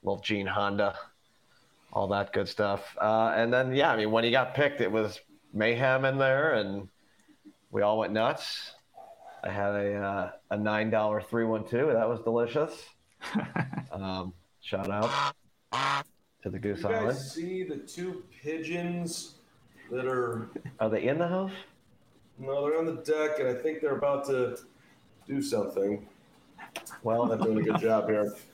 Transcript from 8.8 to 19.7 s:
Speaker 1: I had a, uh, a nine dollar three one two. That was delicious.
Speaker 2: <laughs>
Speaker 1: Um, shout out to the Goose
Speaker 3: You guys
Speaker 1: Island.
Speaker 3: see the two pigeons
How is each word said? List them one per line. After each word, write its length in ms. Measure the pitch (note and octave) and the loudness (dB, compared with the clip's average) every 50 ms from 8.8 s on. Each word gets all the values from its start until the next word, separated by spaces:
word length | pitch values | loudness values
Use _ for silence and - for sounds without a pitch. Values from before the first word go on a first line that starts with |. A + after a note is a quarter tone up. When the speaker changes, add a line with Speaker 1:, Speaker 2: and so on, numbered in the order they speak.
| _ _ _ - - - - _ - - - - - | _ _ _ -20 -20 -20 -20 _ -20 -20 -16 -10 -8
Speaker 1:
I 60 | - | -6
had 240 | F#2+ G2+ G2+ G2+ G2+ | -2 0 0 0 0
a, 180 | G2+ G2+ G2+ G2+ | 0 0 -2 -2
uh, 360 | G2+ G2+ G2 G2 G2 F#2 F2+ - - _ _ | -2 -2 -2 -2 -2 -4 -4 -8 -14 _ _
a 80 | G#2 G#2 | -4 -2
nine 320 | G#2 G#2+ G#2 G#2+ G#2+ A2+ | 0 0 2 2 2 2
dollar 320 | A2 A2 G#2+ G#2+ G#2+ G#2+ | 2 2 2 2 2 0
three 240 | G#2+ - - A#2 A2+ | -2 -2 0 0 2
one 180 | A2+ A2 G#2+ G#2+ - | 2 0 -2 -2 -2
two. 240 | - A#2+ C3+ D#3 C3 | 0 2 2 4 4
That 160 | A2+ A2+ A2 | 4 4 2
was 120 | A#2+ A2 | 0 0
delicious. 640 | - A#2 A2+ A#2 A#2 A#2 A#2 D3 D3+ D#3+ - - - - - _ _ _ _ _ | 0 0 2 2 2 2 2 0 0 0 -2 -12 -16 -20 -20 _ _ _ _ _
Speaker 2:
<laughs> 140 | - - - G#3+ - - - - - - - - - - | -12 -4 -2 -2 -4 -2 -4 -4 -4 -2 -4 -8 -8 -8
Speaker 1:
Um, 420 | - F#2 G2 F#2+ F#2+ F#2 F#2 F#2 F2+ - _ _ _ _ | -10 -8 -6 -6 -6 -6 -6 -8 -10 -14 _ _ _ _
shout 300 | - - - F#2+ G2 G2 | -10 -6 -4 -4 -2 -2
out 420 | G2 G#2 A2 A#2+ C3 C#3+ C#3+ C#3+ D3 _ _ _ _ _ _ _ - A#2+ C#3 C#3+ C#3 C#3 C#3+ - _ _ _ _ _ _ - | -2 0 0 0 0 0 0 -2 -2 _ _ _ _ _ _ _ -4 -2 0 0 0 -2 -4 -8 _ _ _ _ _ _ -10
to 60 | G#2 | -8
the 100 | F2+ F#2+ | -8 -4
Goose 200 | - G#2 G2+ - | -4 -4 -4 -2
Speaker 3:
You 100 | - G2+ | 0 0
guys 60 | F#2 - | 0 2
Speaker 1:
Island. 160 | G#2 A2+ C3+ C#3 | 0 0 -2 -2
Speaker 3:
see 460 | - - - D#3+ E3 F3+ F#3 F#3 F#3 | -6 -10 -8 -8 -6 -6 -4 -6 -6
the 140 | - D3 - | -6 -8 -10
two 460 | - - - E3+ F3 F#3 F3+ - - - - - - | -10 -12 -10 -8 -8 -8 -8 -10 -14 -18 -20 -12 -8
pigeons 920 | D3 D#3+ D#3+ D#3+ D#3 E3+ F3 F3 F3 F3 F3 E3+ E3 - - - - - - _ _ _ _ _ - | -8 -6 -6 -6 -6 -6 -4 -4 -4 -4 -4 -4 -6 -6 -8 -10 -12 -16 -20 _ _ _ _ _ -20